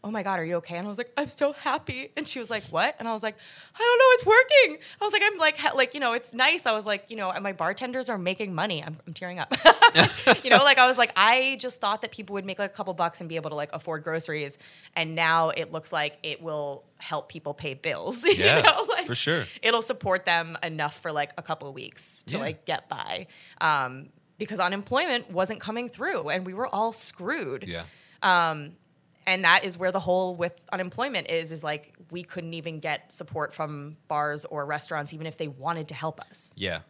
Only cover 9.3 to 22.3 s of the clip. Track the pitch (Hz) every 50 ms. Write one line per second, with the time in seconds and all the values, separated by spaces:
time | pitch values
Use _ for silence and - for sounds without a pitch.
9.3 | 180 180 151 - 262 254 - 330 - - - 466 - - - - - - - 269
10.3 | 233 - - 262 240 240 277 285 269 262 247 254 254 254 240 226 - - 196 220
11.3 | 240 262 262 269 269 220 - 254 - - - 202 208 220 - 220 - - 208 185
12.3 | 202 196 185 196 - - - - - - 196 190 180 165 175 170 170 - 175 165
13.3 | 160 160 156 156 151 147 147 147 - 151 - - 160 156 151 165 160 165 160 -
14.3 | 156 151 147 139 - - - - - - - - _ 175 165 160 160 165 165 160
15.3 | 165 165 165 160 - - 160 147 156 160 156 - - 156 147 147 147 _ - 156
16.3 | 147 - 160 165 156 151 147 143 139 139 _ _ _ _ - - 165 147 139 -
17.3 | - 160 _ 143 143 - - 151 131 139 - 160 135 78 85 180 254 - - 339
18.3 | - - - 107 135 - - - - - 415 - - - 359 - 123 - - 143
19.3 | 165 165 156 165 - - - 220 233 226 220 - 247 196 - 202 185 185 185 180
20.3 | 170 170 165 165 165 - - 170 160 156 151 147 - - - 170 156 147 143 143
21.3 | - - 160 - 160 151 139 143 135 131 - - - - - - - - - -